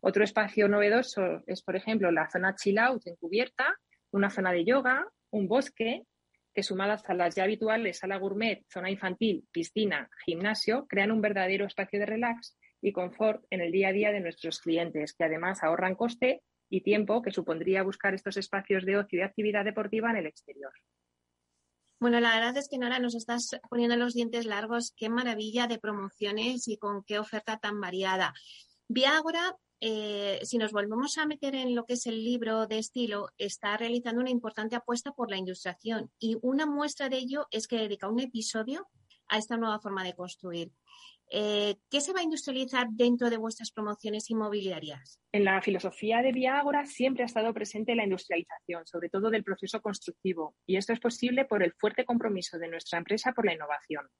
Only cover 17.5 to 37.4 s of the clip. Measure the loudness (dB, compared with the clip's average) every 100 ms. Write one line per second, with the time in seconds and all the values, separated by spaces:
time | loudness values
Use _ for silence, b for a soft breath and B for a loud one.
17.5 | -2 2 2 2 0 -2 -2 -4 -6 -4
18.5 | -4 0 0 2 0 2 0 -2 0 0
19.5 | 2 0 -2 -2 0 0 0 -2 -8 -20
20.5 | -16 -16 -16 _ _ _ _ _ _ _
21.5 | _ _ _ _ _ 2 4 4 4 2
22.5 | 0 -4 -4 -2 0 -2 -4 -4 -4 -4
23.5 | -8 -4 0 4 4 2 0 0 -2 -2
24.5 | -4 -2 -2 -4 _ -2 0 0 -2 -2
25.5 | 0 0 -2 -4 -4 -6 _ -4 -2 -2
26.5 | -2 -4 -4 -4 -6 -4 -4 -4 -6 -6
27.5 | -6 -4 -4 -4 -2 0 2 0 -2 B
28.5 | B B B _ 4 4 4 2 0 -2
29.5 | -4 _ _ -4 -2 -4 -4 -2 -4 -2
30.5 | -2 0 0 -2 -2 -2 0 -2 -2 -4
31.5 | -2 0 -2 -2 -4 -4 -4 0 0 0
32.5 | 0 0 -2 -4 -2 -2 -2 -6 _ -8
33.5 | -4 -4 -2 0 -2 0 -2 0 0 -2
34.5 | -4 -4 -4 -2 -4 -4 -6 -4 -2 -4
35.5 | -6 -8 -6 -4 -4 -6 _ -2 0 2
36.5 | 2 2 0 -2 -2 -2 -2 -2 -4